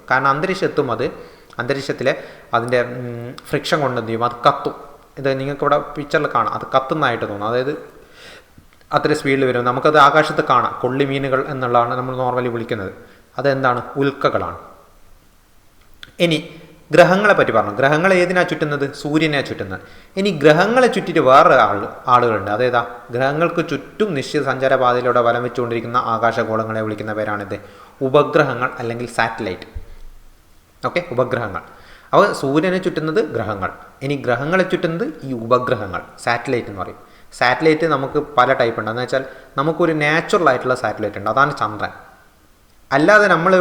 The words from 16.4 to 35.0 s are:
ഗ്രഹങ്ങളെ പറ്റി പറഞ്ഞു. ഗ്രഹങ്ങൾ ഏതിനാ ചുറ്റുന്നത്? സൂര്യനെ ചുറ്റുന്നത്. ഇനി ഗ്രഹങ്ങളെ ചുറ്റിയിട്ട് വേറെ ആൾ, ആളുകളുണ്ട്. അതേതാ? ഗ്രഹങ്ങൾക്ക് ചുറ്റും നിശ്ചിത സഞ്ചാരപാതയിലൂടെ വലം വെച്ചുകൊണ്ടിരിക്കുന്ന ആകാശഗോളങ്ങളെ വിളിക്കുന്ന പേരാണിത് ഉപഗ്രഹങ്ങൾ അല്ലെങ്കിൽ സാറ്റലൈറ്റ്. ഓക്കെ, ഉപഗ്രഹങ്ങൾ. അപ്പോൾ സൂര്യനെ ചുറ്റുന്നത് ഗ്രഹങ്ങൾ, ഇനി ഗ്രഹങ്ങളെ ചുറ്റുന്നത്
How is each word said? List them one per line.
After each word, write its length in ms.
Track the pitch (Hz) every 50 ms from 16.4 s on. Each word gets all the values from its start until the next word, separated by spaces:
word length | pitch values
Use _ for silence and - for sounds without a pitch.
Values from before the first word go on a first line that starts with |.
| 165 - - - - - - - - _ 156
ഗ്രഹങ്ങളെ 380 | 170 170 165 185 196 214 208 190 160
പറ്റി 160 | 131 123 113
പറഞ്ഞു. 180 | 110 101 104 101 -
ഗ്രഹങ്ങൾ 320 | 131 139 156 156 175 196 190
ഏതിനാ 300 | 180 175 175 185 180 170 175
ചുറ്റുന്നത്? 360 | 160 147 165 151 147 135 139 135 - -
സൂര്യനെ 400 | - 147 147 160 160 151 147 139 123 -
ചുറ്റുന്നത്. 340 | - - 101 95 92 - - - - - - - - 190
ഇനി 100 | 196 208 175 147 143
ഗ്രഹങ്ങളെ 440 | 151 151 170 190 208 233 262 254 226
ചുറ്റിയിട്ട് 360 | 233 196 - - 156 156 131 131
വേറെ 260 | 131 147 165 175 147 127 110 101
ആൾ, 120 | 101 101 113 - - - - 131 123
ആളുകളുണ്ട്. 380 | 123 120 117 110 101 95 101
അതേതാ? 300 | 104 110 127 127 120 120 120 - - - - - 120
ഗ്രഹങ്ങൾക്ക് 460 | 123 131 139 147 156 170 160 170 170 156 -
ചുറ്റും 420 | 143 135 - - - - 214 208 160 135
നിശ്ചിത 240 | 127 - - 151 131 135
സഞ്ചാരപാതയിലൂടെ 720 | 127 127 135 135 135 127 127 123 123 123 123 123 120 123 117 117
വലം 160 | 117 120 123 123
വെച്ചുകൊണ്ടിരിക്കുന്ന 500 | 120 131 120 117 117 117 110 117 117 123 123 117 113
ആകാശഗോളങ്ങളെ 680 | 110 117 113 113 120 113 110 110 110 110 110 110 110 110
വിളിക്കുന്ന 280 | 107 107 104 107 110 107 107
പേരാണിത് 380 | 107 104 104 101 101 98 104 - - - - - - - - - 139 131
ഉപഗ്രഹങ്ങൾ 600 | 131 147 139 135 - 160 147 131 123 117 123 131 - -
അല്ലെങ്കിൽ 300 | 120 113 117 120 123 117 - -
സാറ്റലൈറ്റ്. 500 | 113 117 117 - 113 95 90 - - - - - - - - - - - - - - - - _ _ _ _ _ _ _ _ _ - -
ഓക്കെ, 160 | - 175 170 -
ഉപഗ്രഹങ്ങൾ. 520 | 123 120 127 117 113 117 117 101 92 - - - - - - - - - - - -
അപ്പോൾ 140 | 156 196 104 - -
സൂര്യനെ 380 | 147 135 139 160 170 185 180 185 180
ചുറ്റുന്നത് 360 | 180 156 160 156 160 156 220 247 - 117
ഗ്രഹങ്ങൾ, 340 | 113 110 101 104 98 92 85 - - - - - - 131
ഇനി 100 | 139 147 135 120
ഗ്രഹങ്ങളെ 400 | 120 120 120 139 151 180 190 180 180
ചുറ്റുന്നത് 340 | 185 - - 160 165 170